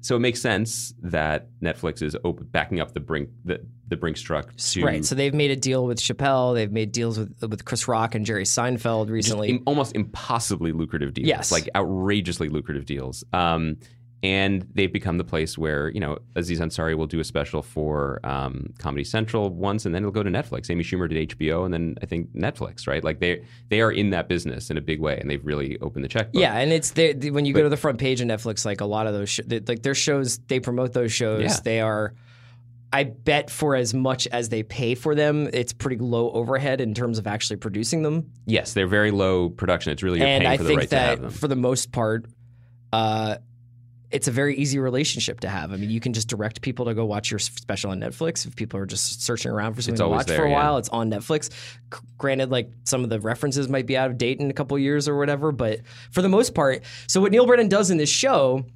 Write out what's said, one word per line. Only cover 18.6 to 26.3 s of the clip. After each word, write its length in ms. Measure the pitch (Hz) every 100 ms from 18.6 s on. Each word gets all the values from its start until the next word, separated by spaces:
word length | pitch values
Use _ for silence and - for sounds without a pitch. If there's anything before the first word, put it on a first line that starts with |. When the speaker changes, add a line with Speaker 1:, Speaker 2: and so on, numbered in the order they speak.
| 69 -
Speaker 1:
Comedy 240 | 80 71
Central 440 | 69 113 113 113 101
once, 380 | 85 98 104 101
and 80 |
then 80 | 85
it'll 80 | 101
go 140 | 107
to 40 | 101
Netflix. 380 | 90 147 - -
Amy 120 | 85
Schumer 260 | 82 90 85
did 80 | 80
H 220 | 80 -
B 140 | 78
O, 100 | 80
and 100 | 92
then 220 | 85 82 67
I 40 | -
think 280 | 85 82
Netflix, 540 | - 85 - - - -
right? 160 | 73
Like, 160 | 78 78
they, 240 | 87 87 - - -
they 120 | 104
are 120 | 113
in 180 | - 104
that 160 | 90 -
business 420 | 87 78 62 -
in 60 | 78
a 40 |
big 180 | 73 78
way, 200 | 76 71
and 100 | 69
they've 160 | 71 73
really 320 | 73 69 -
opened 260 | 71 71
the 40 | 67
checkbook. 340 | 113 110